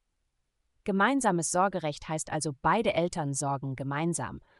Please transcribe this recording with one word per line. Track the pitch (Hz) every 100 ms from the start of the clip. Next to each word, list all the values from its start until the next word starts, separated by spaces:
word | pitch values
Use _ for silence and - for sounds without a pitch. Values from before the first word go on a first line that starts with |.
| _ _ _ _ _ _ _ _
Gemeinsames | - 196 208 277 226 170 160
Sorgerecht | 180 196 185 156 143 -
heißt | 160 -
also, | 156 151 135
beide | 160 202 220
Eltern | 165 175 175 143
sorgen | 135 139 135 135
gemeinsam | 127 135 143 170 156 117 - _ _